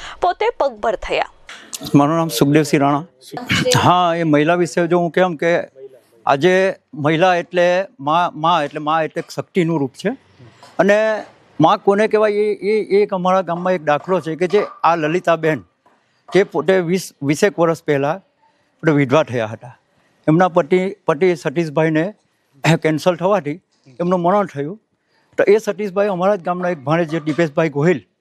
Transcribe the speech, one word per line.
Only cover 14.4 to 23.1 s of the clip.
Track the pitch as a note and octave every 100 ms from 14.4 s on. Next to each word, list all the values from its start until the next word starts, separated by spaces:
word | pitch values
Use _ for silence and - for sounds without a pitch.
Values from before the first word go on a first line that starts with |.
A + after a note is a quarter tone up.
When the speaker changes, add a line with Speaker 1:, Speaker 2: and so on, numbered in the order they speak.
| F3
Speaker 2:
જે | G#3 E3+ -
આ | D#3 E3+
લલિતાબેન, | D3+ F3 F3+ E3 D#3+ D3 F2+ _ _ _ _ _ -
જે | F3+
પોતે | G3+ D#3+ D#3 F#3+
વીસ, | E3 F#3 - -
વીસેક | C#3 D3 G3+ -
વર્ષ | E3 D#3+
પહેલાં | - C#3+ C#3 F#3 - _ _ _ _ _
પોતે | D#3+
વિધવા | D3 C3+ D#3
થયા | D3+ C3 G#2+
હતા. | A2+ B2+ - _ _ _ _ -
એમના | D#3+ F#3
પતિ, | E3+ D3+ F#3 F#3 - -
પતિ | D#3 F#3 E3+
સતીશભાઈને | D#3+ D#3 E3 C#3+ D#3+ D#3 F3 G#3 _ _ _ C#3 D3+ D#3+
કેન્સર | D#3 D#3 F#3